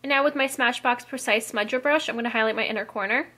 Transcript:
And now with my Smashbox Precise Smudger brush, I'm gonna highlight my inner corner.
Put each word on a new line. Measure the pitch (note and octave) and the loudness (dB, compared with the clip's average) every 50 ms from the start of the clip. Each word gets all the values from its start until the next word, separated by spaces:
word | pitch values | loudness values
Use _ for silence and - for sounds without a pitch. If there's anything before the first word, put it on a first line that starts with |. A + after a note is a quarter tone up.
And | - C#4 | 0 2
now | C#4+ C#4 C#4 | 2 4 4
with | D4 C#4+ | 2 2
my | C#4+ C4+ | 2 0
Smashbox | C4 C4+ - B3+ A#3 B3 - - B3+ B3 B3 - | 0 0 0 0 0 0 0 0 0 0 0 -4
Precise | - - B3 - - G#3 A3 A3 - | -10 -10 -6 0 2 2 0 0 -2
Smudger | - A3 G#3 G#3+ - B3+ | -2 -2 -2 0 -2 0
brush, | B3+ C#4+ D4 D#4 D4+ - | 2 2 2 2 0 -2
I'm | A3+ | -6
gonna | A#3 A#3 A#3 | -4 -4 -2
highlight | A#3 A3+ A3 A3 G#3+ | 0 2 2 2 0
my | A3 A3 | 0 -2
inner | - A3 G#3+ G#3 | -2 -2 -4 -6
corner. | - - A3 G3 G3 A3 C4 D#4+ - - | -6 -6 -6 -2 0 0 -2 -2 -4 -10